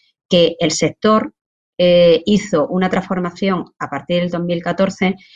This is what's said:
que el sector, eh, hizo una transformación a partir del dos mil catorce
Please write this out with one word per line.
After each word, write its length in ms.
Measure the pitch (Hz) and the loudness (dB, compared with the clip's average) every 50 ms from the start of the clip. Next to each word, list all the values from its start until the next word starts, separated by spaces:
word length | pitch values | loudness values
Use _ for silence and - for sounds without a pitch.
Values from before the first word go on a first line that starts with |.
| _ _ _ _ _ - | _ _ _ _ _ -2
que 280 | - 175 170 165 165 - | 2 2 2 2 0 -2
el 120 | 170 156 | -4 -4
sector, 640 | 156 - 170 151 - _ - 214 214 220 - 311 - _ _ _ _ _ _ _ _ - | -2 -2 -4 -4 -4 _ 0 2 2 2 0 -2 -10 _ _ _ _ _ _ _ _ 0
eh, 460 | 180 180 175 175 175 170 165 160 165 | 2 4 6 6 6 6 4 4 2
hizo 420 | - 208 196 - - - 156 143 - | 2 0 0 0 0 -2 -2 0 0
una 220 | 170 180 185 185 | -2 -2 -2 0
transformación 720 | 190 190 180 - 190 180 180 175 170 - 202 196 190 175 - - _ - | -2 -2 -4 -4 -4 -4 -4 -6 -6 -4 -4 -2 -2 -4 -6 -8 _ -12
a 100 | 151 143 | -10 -10
partir 320 | - 139 - - 175 175 | -10 -10 -6 -4 -2 -2
del 120 | 175 180 | -2 -2
dos 120 | 175 170 175 | -4 -4 -4
mil 180 | 175 175 170 170 | -4 -4 -4 -4
catorce 520 | 175 170 - 190 190 190 - 196 185 190 190 _ _ - | -4 -2 -2 -2 -2 -2 -2 -2 -4 -4 -4 _ _ -20